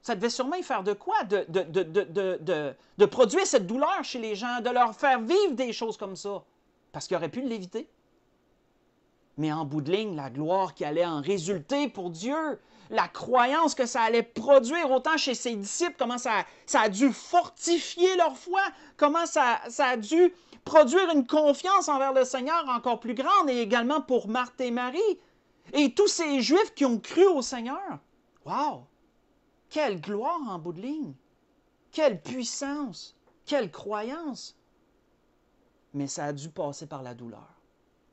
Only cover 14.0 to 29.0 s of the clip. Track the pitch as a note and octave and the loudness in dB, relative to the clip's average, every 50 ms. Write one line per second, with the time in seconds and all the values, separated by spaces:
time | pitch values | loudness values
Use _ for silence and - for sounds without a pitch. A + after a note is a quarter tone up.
14 | A3+ A3+ A3+ A#3 A3+ - _ - A3+ C4 C#4 C4+ A#3+ A3+ D4 F4 E4+ C#4 C4 C4 | 0 2 2 2 0 0 _ -8 4 8 8 8 8 6 -2 0 0 2 2 2
15 | B3 D#4 D#4+ D4+ - C#4+ B3 A3+ - B3+ A#3 G#3 G3 G3+ - - E4+ F4 - - | 2 2 0 0 0 -2 -2 -2 -4 -4 -4 -4 -6 -8 -4 -2 -2 -4 -2 -2
16 | C4 A#3 B3 A#3+ A#3+ C4 A3+ G3 E3+ - - - _ - - C4 A3 A3 F#3+ G3 | -4 -4 -4 -4 -2 0 0 0 -2 -4 -10 -20 _ 0 2 4 4 4 2 4
17 | C4+ C#4 G#3 - - - - F4 F4 - - - - E4+ E4+ E4+ - - - E4+ | 2 2 2 2 -8 2 2 2 2 2 -6 -8 -2 0 0 0 0 -4 0 2
18 | E4+ F#4 F#4+ F4+ E4+ D#4 C4 B3 - F#4 F4 F#4+ G4 F#4+ - - - - - _ | 4 4 6 6 4 2 2 -4 -8 -2 0 0 0 0 -4 -10 -20 -20 -2 _
19 | D4 D4 D4 E4 E4+ D#4+ - D#4 C4+ B3 A#3 - - - A#3 - D4 B3+ B3+ A#3+ | 2 2 2 2 -2 0 2 2 2 2 2 0 -4 -10 -2 0 0 0 0 -2
20 | G#3+ G#3 D#4 E4 F4+ F4 - - _ _ - - _ - - D#4+ D4+ A#3+ C4+ F#4 | -4 0 4 6 6 6 4 0 _ _ -20 -16 _ 6 8 8 8 8 6 2
21 | G4 E4+ E4 D4 B3+ - - D4+ D4+ D4 C#4+ - - F4+ G4 G4 D#4+ - D4 C4+ | 4 4 2 2 2 2 2 4 4 4 4 2 2 2 2 2 2 2 0 0
22 | C4+ C4+ C4 C4 B3+ B3 - C4 B3 C#4+ D#4+ E4+ D#4+ C#4 B3 A#3 A#3 B3+ A#3+ A3 | 0 2 4 2 2 2 0 -4 -2 0 -2 -2 -2 -2 -4 -4 -2 -2 -4 -2
23 | - A3+ B3 G#3+ C4 D#4 F#4+ G4+ F4+ C#4+ B3+ B3 A#3 G3+ A3+ A#3+ A#3 A#3+ D4 D#4 | -4 -8 -6 -4 0 2 4 4 4 2 0 0 0 0 0 0 0 0 0 -2
24 | D4 - C4 A#3 - G3+ A3 B3 B3 A#3+ - _ C4 B3 A#3 A#3+ B3 B3 B3 E4 | 0 0 0 0 0 -2 -4 -4 -4 -4 -6 _ -4 -4 -2 -4 -4 -4 -2 0
25 | A4 A4 F4+ - _ _ _ _ _ _ _ _ _ - - C#4 D4 C4+ - - | 0 0 0 -2 _ _ _ _ _ _ _ _ _ -6 0 2 2 2 4 4
26 | G#4 G4+ - - E4+ D4+ C#4+ C4+ A#3+ G3+ C#4+ F#4 G#4+ - - - C#4+ C4 A#3 G#3+ | 4 4 4 0 -2 0 0 0 2 4 4 4 4 2 0 0 0 2 2 0
27 | - - - D#4+ F#4 G4 F4+ C#4+ A#3+ - - A#3+ A3+ A#3+ C#4 E4+ G4+ F#4 F#3 C#3+ | -4 -4 2 6 6 6 6 2 -2 -4 -6 -8 -8 -8 -8 -8 -8 -10 -12 -12
28 | _ _ _ _ _ _ _ _ _ - F3 A#3+ C#4+ D4+ A3+ C3 B2+ _ _ _ | _ _ _ _ _ _ _ _ _ -6 -4 -2 -2 -2 -4 -8 -14 _ _ _